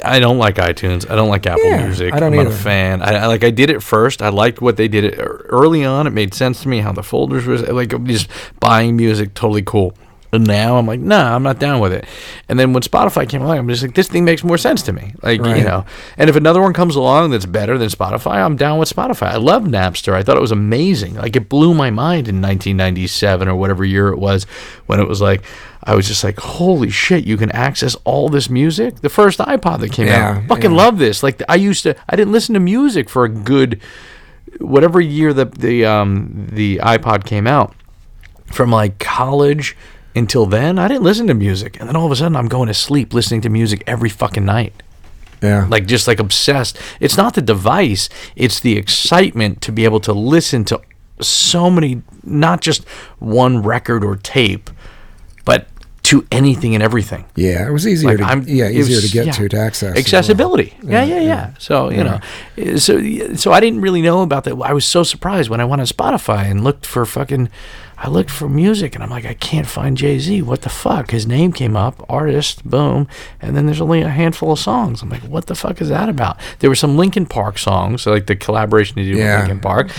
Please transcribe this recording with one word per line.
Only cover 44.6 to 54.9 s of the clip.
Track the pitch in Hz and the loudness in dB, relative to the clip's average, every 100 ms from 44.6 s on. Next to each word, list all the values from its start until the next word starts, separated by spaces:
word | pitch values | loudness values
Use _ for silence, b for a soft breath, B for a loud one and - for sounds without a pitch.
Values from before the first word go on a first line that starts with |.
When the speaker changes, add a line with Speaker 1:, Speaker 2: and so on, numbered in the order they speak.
| 110 - - - - - - - | -2 -8 -20 -20 -20 -20 -20 -4
Speaker 2:
Yeah. | 104 104 92 | 0 2 2
Speaker 1:
Like, | 110 95 | 0 0
just, | 120 - | 0 2
like, | 104 | 0
obsessed. | 104 - - 139 120 - B B | 0 0 0 0 -2 -8 B B
It's | 139 - | -2 2
not | 226 | 2
the | - | 0
device, | 113 101 101 165 165 95 - B B - | 0 0 2 2 2 0 -4 B B -2
it's | - - | -2 0
the | 123 104 | 0 0
excitement | 98 - - 175 196 117 107 - | 0 -2 2 2 2 2 -2 -2
to | - | -6
be | 110 | 0
able | 113 110 | 2 2
to | 104 | 0
listen | 104 117 160 - 127 101 | -2 2 2 2 -2 -2
to | 113 - - - - | -4 -8 -20 -20 -8
so | - - - 175 175 | -4 0 0 2 4
many, | 180 147 123 - - | 4 2 -2 -10 -18
not | - 147 165 175 | -6 0 2 2
just | 165 147 - B B B | 0 -4 -6 B B B
one | 113 113 127 123 | 0 2 4 2
record | 104 120 - 117 | 0 -2 -2 -2
or | 101 98 | -2 -4
tape, | - 135 110 95 - - b | -2 0 2 0 -8 -18 b